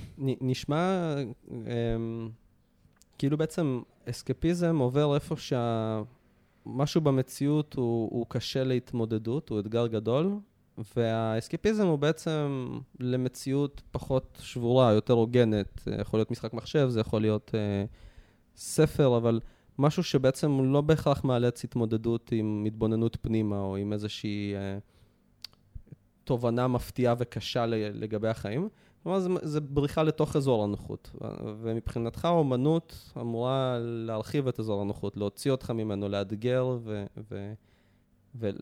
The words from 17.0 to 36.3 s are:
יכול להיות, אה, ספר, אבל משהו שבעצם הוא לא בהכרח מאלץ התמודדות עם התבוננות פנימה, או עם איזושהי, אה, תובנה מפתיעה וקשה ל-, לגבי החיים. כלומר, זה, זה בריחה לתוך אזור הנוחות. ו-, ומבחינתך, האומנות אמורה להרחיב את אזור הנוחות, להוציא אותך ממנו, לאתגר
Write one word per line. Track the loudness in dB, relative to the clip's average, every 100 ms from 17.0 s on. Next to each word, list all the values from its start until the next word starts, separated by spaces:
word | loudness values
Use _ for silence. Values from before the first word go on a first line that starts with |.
יכול | 2 2
להיות, | 2 0 0
אה, | -2 0 0 -2 -8 -20 -20 -20 _ _ -16
ספר, | -2 2 4 4 4 4
אבל | 4 2 -2 -16 _ 2
משהו | 2 2
שבעצם | 2 4 4 2 2
הוא | 2 4
לא | 4
בהכרח | 4 4 2 2
מאלץ | 2 2 2 0
התמודדות | -4 -2 0 0 0 -2 0
עם | 0 0 -2 -2
התבוננות | 0 0 2 0 -2
פנימה, | -2 0 0 -2
או | -2 -2
עם | -2
איזושהי, | -4 -6 -6 -4 -2 -2 -4
אה, | -4 -8 -12 _ _ _ _ _ -20 _ _ -18 -18 -20 _ _
תובנה | -4 0 0 2 2
מפתיעה | 0 -2 0 2 2
וקשה | -2 -6 -4 -2 0
ל-, |
לגבי | 0 -2 -4 -4 -2 -2
החיים. | -2 -4 -4 -4 -8 _ _
כלומר, | -4 0
זה, | 0 -2
זה | -2 -4
בריחה | -2 0 0 2
לתוך | 2 2 0 2
אזור | 2 4
הנוחות. | 2 -2 -6 -12 -12 -12
ו-, | -10 -8 -10 -6
ומבחינתך, | -4 -4 -4 -4 -4 -2
האומנות | 2 4 4 2 2 2 -2 -14 -14 -8
אמורה | -4 -2 0 0 0 -2
להרחיב | -4 -6 -4 -6 -2 -2 0
את | -2
אזור | -2 -2
הנוחות, | -2 -4 -6 -4
להוציא | -4 -2 0
אותך | 0 -2
ממנו, | -4 -2 -2 -2
לאתגר | -2 -4